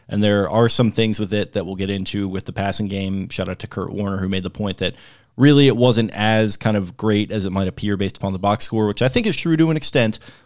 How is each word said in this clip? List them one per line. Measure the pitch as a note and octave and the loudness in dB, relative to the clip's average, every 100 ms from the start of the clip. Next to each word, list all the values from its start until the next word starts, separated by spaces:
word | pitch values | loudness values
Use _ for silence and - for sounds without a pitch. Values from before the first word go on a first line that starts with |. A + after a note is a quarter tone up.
| - | -6
And | G#2 | 0
there | G#2 G2+ F2+ | 2 2 2
are | A2+ A#2 | 2 2
some | - A#2 | 2 0
things | G#2+ A2+ G2+ | 2 0 0
with | G#2 | -2
it | G#2 - | -2 -2
that | G#2 F2 | -4 -4
we'll | F#2+ | -4
get | G2 | -4
into | G2 F#2+ G#2 G2 | -4 -4 -4 -4
with | F#2+ - | -6 -6
the | |
passing | F#2+ G2 F#2 G#2 | -4 -2 -2 -4
game. | G2 F#2+ G2 F#2 | -4 -4 -4 -6
Shout | - F2+ | -6 -6
out | F2+ | -6
to | - | -10
Kurt | - F#2 | -8 -6
Warner, | G2 G2+ F#2+ | -4 -4 -2
who | F#2 | -2
made | F#2+ | -2
the | F#2 | -4
point | - G#2 F#2 | -6 -6 -2
that | F2+ - - - _ - | -4 -4 -18 -20 _ 4
really | C#3 C#3+ C#3 | 6 8 6
it | A#2+ | 6
wasn't | B2 A#2 A2 | 4 4 0
as | - G#2+ A2 A2 G2+ | 0 2 2 2 0
kind | A2+ G#2 | 0 0
of | F2+ - | -2 -4
great | G#2+ G#2 G#2+ | 0 0 0
as | G#2+ | -4
it | F#2+ | -2
might | F#2+ F#2+ | -2 -2
appear | - G#2 G2 | -2 -4 -2
based | G2 - | -2 -4
upon | G2 | -6
the | F#2+ | -2
box | G2+ B2 | 0 0
score, | - A2 G#2+ | 0 0 0
which | G2+ | 2
I | B2+ | 2
think | A#3+ A3 | 2 0
is | - | 0
true | E3+ D#3+ | 0 2
to | D#3+ | 4
an | D#3 | 2
extent. | - C#3 A2+ - - - | 0 2 0 -2 -12 -20